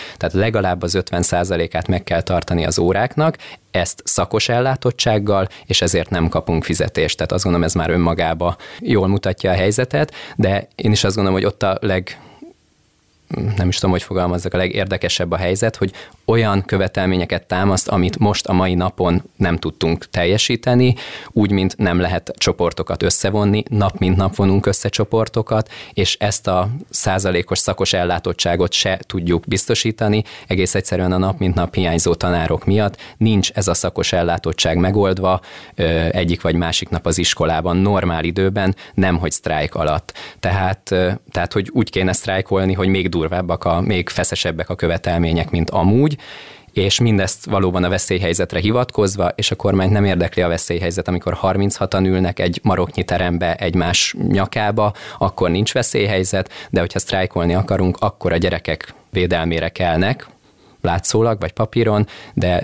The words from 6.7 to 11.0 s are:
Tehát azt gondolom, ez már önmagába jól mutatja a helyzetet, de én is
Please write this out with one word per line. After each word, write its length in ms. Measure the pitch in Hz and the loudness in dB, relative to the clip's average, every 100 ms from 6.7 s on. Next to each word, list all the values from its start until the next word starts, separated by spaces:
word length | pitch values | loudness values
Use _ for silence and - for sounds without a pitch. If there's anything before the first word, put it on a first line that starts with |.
| 82 - - 76 - | 0 0 0 -2 -2
Tehát 160 | 82 | -2
azt 120 | 90 | 0
gondolom, 240 | 95 87 80 | 0 2 2
ez 60 | |
már 160 | 90 80 | 0 0
önmagába 680 | 90 85 82 82 82 87 85 - - | 2 2 2 -2 0 -2 -4 -10 -8
jól 280 | 220 110 95 | 0 2 2
mutatja 440 | 98 98 92 95 | 0 -2 -2 0
a 40 | 92 | 2
helyzetet, 580 | 95 104 123 147 151 - - - | 2 0 0 -2 -2 -6 -10 -2
de 320 | 101 98 - - | 0 0 -4 -4
én 160 | 110 | 0
is 120 | 104 | 2